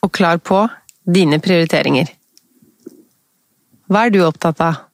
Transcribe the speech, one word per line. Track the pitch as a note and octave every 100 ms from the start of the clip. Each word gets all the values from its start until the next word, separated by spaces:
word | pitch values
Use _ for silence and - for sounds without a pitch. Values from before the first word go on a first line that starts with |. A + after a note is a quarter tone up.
| -
og |
klar | - F3 E3+
på | - F#3+ A3 - _ -
dine | - F3 E3 D3+
prioriteringer. | D3+ F3+ E3 D#3 C3+ C#3 D3+ - _ _ _ _ _ _ - - _ _ _ _ _ _ _ _ _
Hva | G3 A#3+
er |
du | G3 E3+
opptatt | D#3 E3+ D#3
av? | E3 D#3+ -